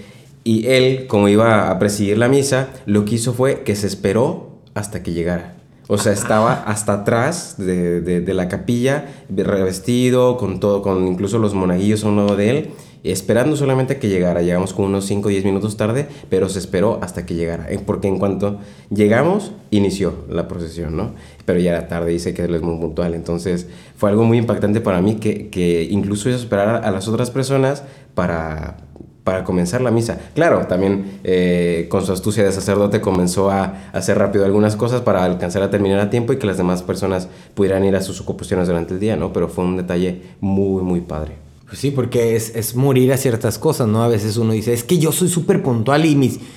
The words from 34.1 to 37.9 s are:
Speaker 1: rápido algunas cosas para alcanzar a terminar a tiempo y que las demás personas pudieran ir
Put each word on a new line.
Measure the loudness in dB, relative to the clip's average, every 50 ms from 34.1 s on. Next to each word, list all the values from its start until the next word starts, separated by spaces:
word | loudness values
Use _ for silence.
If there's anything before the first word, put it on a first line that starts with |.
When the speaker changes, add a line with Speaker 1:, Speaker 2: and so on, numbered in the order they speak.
| 2 2
Speaker 1:
rápido | 2 2 2 2 2
algunas | 4 4 4 4 2 2
cosas | 0 0 -2 -2 0
para | 0 0 2 2 2
alcanzar | 0 0 -2 -4 -2 -2 -2 0
a | 0
terminar | 0 0 2 2 2 2
a | 2 0
tiempo | 0 0 0 0 -2
y | 0
que | -2 -2
las | -2 0
demás | 0 0 0 -2 -2
personas | -4 -4 -2 -2 -2 -2 -2 -4 -6 -12 -18 -20 -8 -2
pudieran | 0 0 2 2 2 2
ir | 2